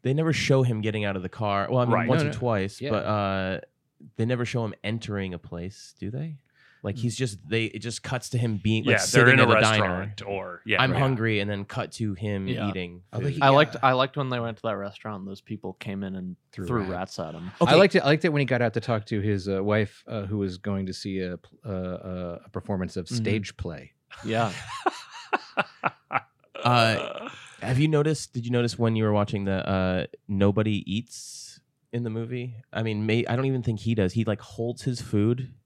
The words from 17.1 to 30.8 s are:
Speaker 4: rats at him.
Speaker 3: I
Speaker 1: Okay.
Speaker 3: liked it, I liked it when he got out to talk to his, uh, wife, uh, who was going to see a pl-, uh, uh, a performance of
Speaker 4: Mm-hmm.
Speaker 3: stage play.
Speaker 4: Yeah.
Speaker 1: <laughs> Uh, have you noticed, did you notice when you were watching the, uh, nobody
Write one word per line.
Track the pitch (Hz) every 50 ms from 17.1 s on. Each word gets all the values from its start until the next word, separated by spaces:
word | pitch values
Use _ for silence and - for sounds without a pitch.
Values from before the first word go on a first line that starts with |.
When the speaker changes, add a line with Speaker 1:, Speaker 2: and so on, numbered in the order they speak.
| -
Speaker 4:
rats | -
at | 85 78 80
him. | 82 85 92 - -
Speaker 3:
I | 170
Speaker 1:
Okay. | 143 143
Speaker 3:
liked | 170 196 196 -
it, | 185
I | -
liked | 139 156 151 -
it | 175
when | 147 143
he | 139
got | 120 131 120
out | 120 113 -
to | 117
talk | - - 117 107 104
to | - 117 104
his, | 98 107 101 95 90 101
uh, | 98 95 98
wife, | 104 107 110 104 101 - - _
uh, | - 117 107 101
who | 98 107
was | 104 98 95 90 92
going | - 104 98 98 95
to | 92 90
see | - - 104 95 95
a | 92 90 90 85
pl-, | - - - _ -
uh, | 110
uh, | 95 92 92 92 90 - - 92 92 90 90 87 85 - -
a | -
performance | - 95 - - 104 92 92 - -
of | 95 85
Speaker 4:
Mm-hmm. | - 123
Speaker 3:
stage | 117 110 110 107 110 98 - -
play. | - - 87 - - - - _ _ _ _ - - -
Speaker 4:
Yeah. | 113 110 113 117 104 90
Speaker 1:
<laughs> | - - - - - - - - - - - - - - - - - - - - - - - - _ - - - _ _ _ - 135 - _ _ _ _ _ _ - -
Uh, | 120 123 120 117 113 107 - - - - - 233 269 - - - - - -
have | - 110 127 127
you | 151
noticed, | 156 156 147 147 156 156 - - - _
did | 123 117
you | 120
notice | 123 120 120 117 - -
when | 120 113 113
you | 110 110
were | 107 104
watching | 104 101 101 - 98 98
the, | 98 95 92 - -
uh, | 98 95 92 92 92 92 67 - - - _
nobody | - 104 95 98 101 98 110 107 107 104 98